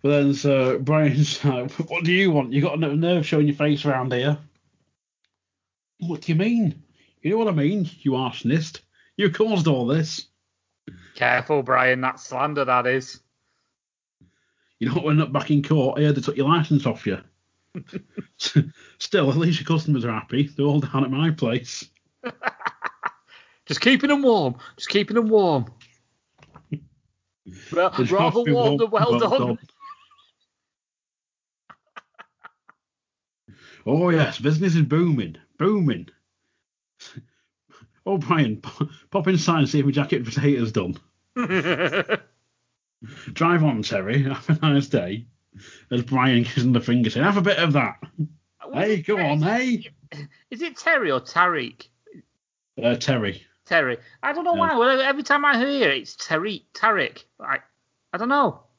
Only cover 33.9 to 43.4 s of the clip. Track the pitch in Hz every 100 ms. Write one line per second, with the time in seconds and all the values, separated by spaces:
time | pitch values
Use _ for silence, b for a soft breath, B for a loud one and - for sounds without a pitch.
33.9 | 147 180 165 143 - 131 156 190 165 135
34.9 | 156 175 135 90 78 _ _ 180 208 156
35.9 | 92 85 _ _ _ _ _ _ _ _
36.9 | _ - - - _ _ _ _ b b
37.9 | _ - 196 135 165 123 107 - - 147
38.9 | B B 185 170 180 165 165 135 151 139
39.9 | 135 143 139 117 127 143 131 113 110 90
40.9 | 82 _ _ _ 247 240 185 160 151 170
41.9 | 180 - 214 _ _ _ _ _ _ _
42.9 | _ 113 B B -